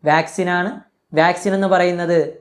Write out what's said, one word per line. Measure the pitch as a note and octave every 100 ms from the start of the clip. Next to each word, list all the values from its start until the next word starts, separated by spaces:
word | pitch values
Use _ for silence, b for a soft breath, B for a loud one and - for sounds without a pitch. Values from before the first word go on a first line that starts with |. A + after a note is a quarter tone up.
| D#3
വാക്സിനാണ്. | D#3 D#3+ - F3+ F3+ F#3 C#4+ _ _ _
വാക്സിൻ | D3+ E3 F3 G3+
എന്ന് | G3 G3
പറയുന്നത് | F#3 F3+ F3 E3+ E3+ C#3 -